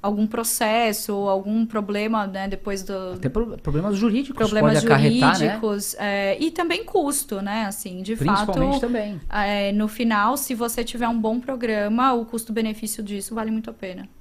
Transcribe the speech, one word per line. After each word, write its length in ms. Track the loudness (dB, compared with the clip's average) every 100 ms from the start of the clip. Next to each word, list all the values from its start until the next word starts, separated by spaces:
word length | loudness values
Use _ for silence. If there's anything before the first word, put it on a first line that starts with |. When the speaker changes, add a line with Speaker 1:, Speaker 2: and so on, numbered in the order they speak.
Speaker 1:
algum 240 | 0 0 0
processo 880 | 0 -2 0 2 2 2 0 -4
ou 160 | -2 0
algum 360 | 0 0 0 0
problema, 600 | -2 -2 -2 0 0 -2
né, 220 | -4 -6
depois 340 | -4 -4 -6
do 320 | -4 -6 -6
Speaker 2:
Até 140 | -4 -2
pro-, 300 | 0 -2 -4
problemas 400 | -2 0 0 2
jurídicos 400 | 2 2 -2 -2
Speaker 1:
problemas 380 | 0 4 6 4
Speaker 2:
pode 100 | 6
acarretar, 460 | 6 6 6 4
né? 140 | 4 2
Speaker 1:
jurídicos, 480 | 2 -2 -2 -4 -4
é, 380 | -2 0 0 0
e 100 | 0
também 360 | 0 -2 -2 0
custo, 560 | 0 2 -2 -4 -4
né, 240 | -2 -2 -4
assim, 360 | -6 -10 -8
de 140 | -6 0
Speaker 2:
Principalmente 560 | 2 4 2 2 2 2
Speaker 1:
fato, 40 |
Speaker 2:
também. 380 | 2 0 -2 -6 -4
Speaker 1:
é, 420 | -2 0 2 2
no 140 | 2 0
final, 480 | 0 0 4 2 2
se 180 | -2 -2
você 280 | -2 -2
tiver 240 | -4 -2 0
um 100 | 2
bom 200 | 0 0
programa, 720 | -4 -4 0 0 0 2 4
o 120 | 2 -2
custo-benefício 800 | -6 -4 -2 -2 -4 -6 -6
disso 320 | -6 -8 -6 -6
vale 160 | -2
muito 180 | -4 -6
a 40 |
pena. 340 | -10 -10 -10 -14 -18